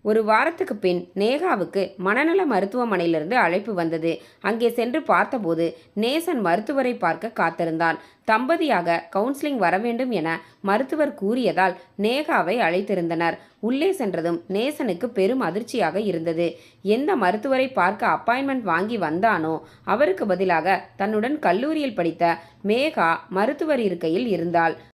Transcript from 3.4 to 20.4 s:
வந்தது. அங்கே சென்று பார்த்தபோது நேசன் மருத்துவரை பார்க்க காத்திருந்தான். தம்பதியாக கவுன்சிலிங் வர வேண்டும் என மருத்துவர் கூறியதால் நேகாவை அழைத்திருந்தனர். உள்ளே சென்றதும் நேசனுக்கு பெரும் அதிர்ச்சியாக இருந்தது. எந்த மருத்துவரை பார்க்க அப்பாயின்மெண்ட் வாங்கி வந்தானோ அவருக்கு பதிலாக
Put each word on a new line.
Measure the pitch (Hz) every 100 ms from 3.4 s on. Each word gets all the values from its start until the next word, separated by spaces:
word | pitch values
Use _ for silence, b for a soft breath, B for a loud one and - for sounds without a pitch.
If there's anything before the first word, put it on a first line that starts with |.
| 175 185 220
வந்தது. | 185 165 165 165 160 B B
அங்கே | 196 220 233
சென்று | 233 233 311
பார்த்தபோது | 254 180 262 262 175 165 165 B B -
நேசன் | 226 302 339 285
மருத்துவரை | 185 185 214 277 254
பார்க்க | 214 175 160 226
காத்திருந்தான். | - 170 170 165 160 165 160 B B
தம்பதியாக | - 220 262 330 311 196 170 170 -
கவுன்சிலிங் | 196 233 277 302 262
வர | 170 185
வேண்டும் | 233 233 262
என | 202 160 165 B B
மருத்துவர் | 196 208 269 311 294
கூறியதால் | 294 196 254 220 160 185 180 B -
நேகாவை | 208 262 311 254 170 233
அழைத்திருந்தனர். | 170 175 208 185 170 165 165 - B B
உள்ளே | 214 262 359
சென்றதும் | - 214 175 160 349 -
நேசனுக்கு | 196 262 294 262 170 240
பெரும் | 196 190 262
அதிர்ச்சியாக | 185 185 233 - 160 185
இருந்தது. | 214 165 165 165 170 B B B
எந்த | 190 226 302 330
மருத்துவரை | 180 208 269 262 262
பார்க்க | 226 180 202 233
அப்பாயின்மெண்ட் | 185 - 247 277 262
வாங்கி | 208 165 214 233
வந்தானோ | 160 165 220 185 160 156 B B
அவருக்கு | - 208 311 381 226
பதிலாக | 180